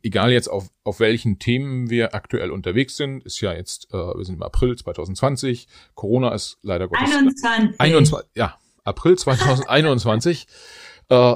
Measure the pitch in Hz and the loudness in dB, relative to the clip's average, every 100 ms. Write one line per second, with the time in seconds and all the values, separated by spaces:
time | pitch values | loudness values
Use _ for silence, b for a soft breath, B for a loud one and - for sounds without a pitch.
0 | 107 95 117 123 - 98 95 _ 107 - | -2 0 2 2 0 -8 -8 _ -8 0
1 | 110 117 113 95 - 123 139 127 120 117 | 0 2 0 -2 -2 -2 -2 -6 -2 -2
2 | 113 104 - - 90 92 90 104 - - | -2 -4 -6 -6 -4 -6 -2 -2 -2 -4
3 | 139 135 92 - 101 85 90 - - 95 | -8 -8 -12 -6 -6 -6 -10 -16 -10 -8
4 | 90 90 92 85 - - 123 120 - 87 | -8 -8 -10 -10 -4 0 0 -2 -10 -10
5 | 87 95 139 131 131 120 - b b - | -10 -4 -2 -2 -4 -4 -8 b b -10
6 | 101 123 123 104 - - 98 90 92 240 | -2 0 0 -4 -8 -12 -6 -4 -4 -2
7 | 285 285 269 262 233 226 214 - 156 160 | 0 4 2 2 -2 2 0 2 4 6
8 | 151 151 - 117 107 - _ _ 104 - | 4 2 -8 -4 -4 -6 _ _ -8 0
9 | 165 180 139 123 135 131 - 135 156 123 | 4 4 4 2 2 2 2 2 2 0
10 | 120 110 175 165 - B B B B B | 0 0 0 -2 -8 B B B B B
11 | - 127 123 | 2 6 6